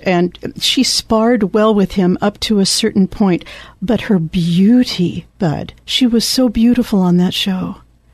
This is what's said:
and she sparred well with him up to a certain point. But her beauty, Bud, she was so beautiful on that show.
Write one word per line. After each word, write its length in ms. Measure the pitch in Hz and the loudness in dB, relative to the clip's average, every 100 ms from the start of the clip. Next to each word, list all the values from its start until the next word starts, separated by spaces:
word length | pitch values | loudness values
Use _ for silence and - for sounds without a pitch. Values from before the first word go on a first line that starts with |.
and 340 | 196 175 175 - - - | -2 0 0 -4 -12 -6
she 220 | - 180 | -2 0
sparred 720 | - - - 220 226 240 190 | 0 -2 -2 0 2 2 0
well 200 | 214 220 | 2 2
with 180 | 208 190 | 2 0
him 240 | - 180 175 | 0 0 0
up 180 | 208 - | -2 -4
to 200 | - 208 | -2 0
a 60 | 190 | 0
certain 420 | - 220 202 190 | 0 0 0 0
point. 360 | - 196 170 - - - - | 0 0 0 -4 -20 -20 -8
But 200 | 196 208 | -4 -2
her 160 | - 190 | 0 -2
beauty, 1080 | 160 180 170 170 196 247 247 - 175 175 - - | -2 -2 0 2 4 4 2 -2 -4 -4 -12 -4
Bud, 340 | 170 147 - - | -4 -4 -8 -14
she 220 | - - 247 | -8 -2 0
was 180 | 233 | 2
so 240 | - 262 254 | 0 0 0
beautiful 520 | 226 233 247 226 196 | 2 2 2 0 0
on 160 | 180 175 | 2 2
that 180 | 180 | 0
show. 440 | - 196 185 185 190 _ _ _ | -2 -4 -4 -6 -10 _ _ _